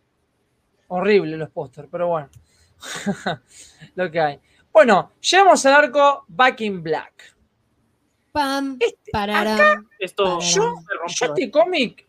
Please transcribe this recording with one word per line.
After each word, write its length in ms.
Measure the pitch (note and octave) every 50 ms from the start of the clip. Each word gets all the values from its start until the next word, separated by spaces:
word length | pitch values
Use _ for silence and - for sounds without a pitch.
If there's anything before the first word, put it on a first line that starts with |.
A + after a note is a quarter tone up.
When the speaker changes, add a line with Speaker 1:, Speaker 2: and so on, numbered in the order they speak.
| _ _ _ _ _ _ _ _ _ _ _ _ _ _ _ _ _ -
Speaker 1:
Horrible 480 | F3+ F3+ F#3+ G#3 G#3+ F#3+ E3 D#3 D#3+
los 120 | D#3 D3+ -
pósters, 380 | _ F3 D3 C3 _ D3 C#3+ -
pero 200 | - E3+ F3 F3
bueno. 200 | E3+ D#3 C#3 - _ - _ _ _ _ _ _ _ _
<laughs> 640 | - - - - - G3+ F#3 - - F#3 D#3 - _ _ _ - - - _ _ D#3 - _
Lo 160 | F#3 F#3 E3
que 80 | D3+ E3+
hay. 200 | D#3 D3 C#3+ - _ _ _ _ _ _ -
Bueno, 380 | D#4+ C#4+ A#3 G3+ E3+ - - _ _
llegamos 440 | - - E4+ F#4+ G4 F4+ D4+ - -
al 80 | C4+ C#4
arco 520 | D4 D4 B3+ A#3 D4 C#4+ C#4+ C#4 - -
Back 340 | - E3 F3+ B3+ C4 B3+ -
in 200 | A3 G#3 G3 F3 D#3
Black. 520 | D#3+ D3+ C#3 - - _ _ - - _ _ _ _ _ _ _ _ _ _ _ _ _ _ _ _ _ _ _ _
Speaker 2:
Pam, 460 | - D4 C#4+ C4+ C#4 C#4 C#4 C4+ C4 B3+
Speaker 1:
Este, 320 | A#4+ G#4+ - _ _ -
Speaker 2:
pararán, 480 | - G#3+ G3+ G#3 G#3 G#3 G#3 G#3+ G#3+ G#3+
Speaker 1:
acá 240 | G3+ G3+ G3+ G#3 G#3+ _ _ -
Speaker 3:
Esto 240 | F#3+ F3+ - G#3 G3
Speaker 2:
pararán. 180 | F#3 F3+ E3+
Speaker 1:
yo, 100 | F3 E3+
Speaker 3:
se 100 | F3 G3 A3+ - - - - - -
rompe. 160 | - E3 F3 -
Speaker 1:
yo 100 | - -
este 240 | - C#4+ F4+ C4+ G#3
cómic 560 | - D4 E4+ F#4 F#4 D4+ A#3+ F3 - _ _